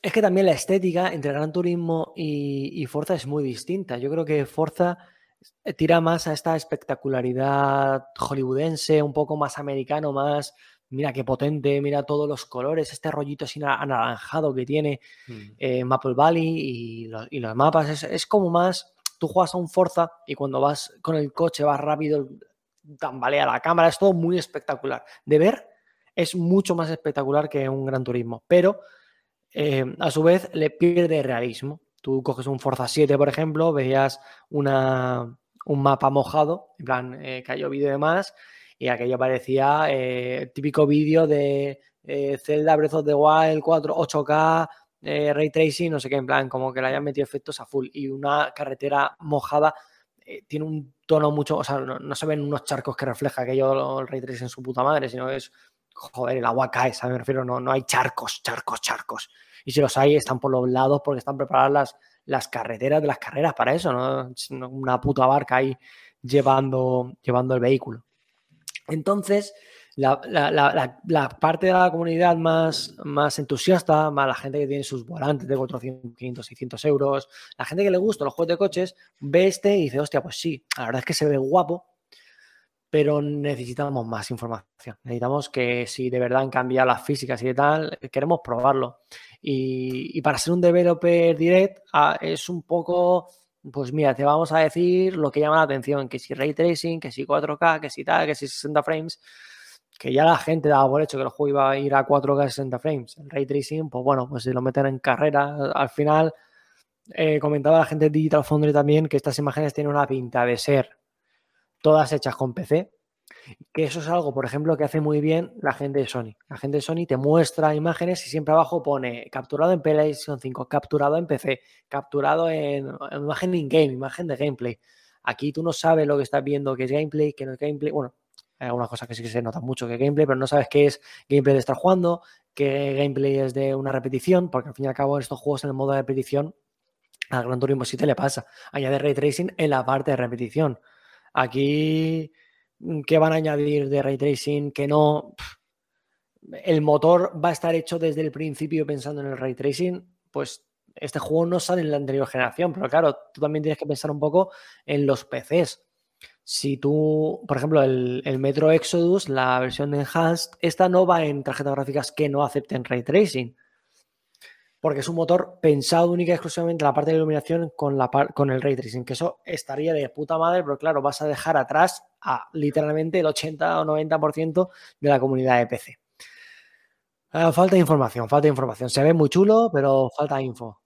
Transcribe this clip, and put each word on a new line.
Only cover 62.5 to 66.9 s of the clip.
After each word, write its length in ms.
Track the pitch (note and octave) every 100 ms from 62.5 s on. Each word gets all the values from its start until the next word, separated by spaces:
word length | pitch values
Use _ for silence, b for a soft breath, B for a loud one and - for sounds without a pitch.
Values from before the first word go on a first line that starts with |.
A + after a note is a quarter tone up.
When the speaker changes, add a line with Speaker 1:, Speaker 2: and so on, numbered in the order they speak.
| A#2+ A2+ A2 C3+ D3+
Speaker 1:
de 60 | D3
las 100 | B2
carreras 340 | - C3+ D#3+
para 200 | - A#2+
eso, 180 | E3 F3
¿no? 380 | B2 C3 C3+ B2+
Es 200 | B2 -
una 500 | C3+ B2+ C3+ C3 B2+
puta 260 | C#3 C3+ C3
barca 300 | C#3 C3+ C3
ahí 200 | C3+ B2+ B B B B
llevando, 920 | B2 C#3 C3+ C3+ C3+ C3 B2+